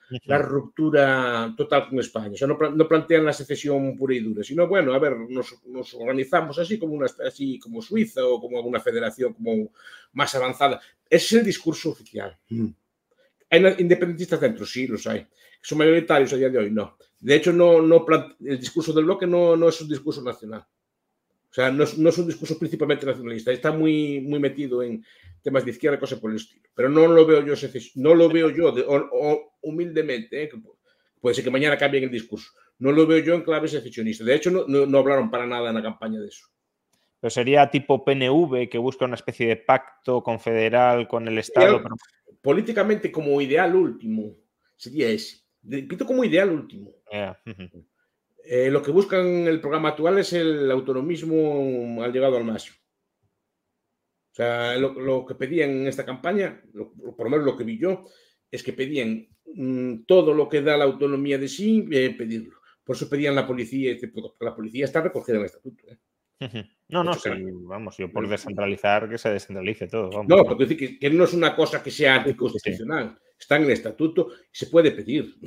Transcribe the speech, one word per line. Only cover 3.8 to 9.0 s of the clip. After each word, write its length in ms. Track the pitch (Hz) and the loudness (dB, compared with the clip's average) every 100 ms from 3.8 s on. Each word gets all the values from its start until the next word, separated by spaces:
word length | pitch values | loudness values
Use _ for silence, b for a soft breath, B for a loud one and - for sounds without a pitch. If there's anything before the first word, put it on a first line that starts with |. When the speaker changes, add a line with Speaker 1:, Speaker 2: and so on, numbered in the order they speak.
| 135 131 | -2 -4
Speaker 2:
pura 180 | 135 | -2
y 60 | 127 | -2
dura, 220 | 110 104 | -4 -6
sino, 240 | 104 156 170 | -6 0 2
bueno, 280 | 196 143 | 2 2
a 40 | 131 | 2
ver, 160 | 147 117 117 | 0 -2 -6
nos, 340 | 127 120 120 123 | -8 -8 -12 -16
nos 260 | 131 - | -14 -14
organizamos 680 | 123 117 131 135 175 156 143 | -8 -4 -4 0 -2 -2 -6
así 200 | 170 220 | -4 -4
como 160 | 160 | -6
una 120 | 151 131 | -4 -6
espe-, 200 | - 131 | -4 -10
así 300 | 131 139 120 | -8 -8 -8
como 240 | 113 113 | -12 -14
Suiza 420 | 113 220 220 131 127 | -4 -2 -2 0 0
o 140 | 117 | 0
como 160 | 120 123 | -4 -8
alguna 240 | 117 117 | -4 -4
federación 540 | 123 113 | -2 -2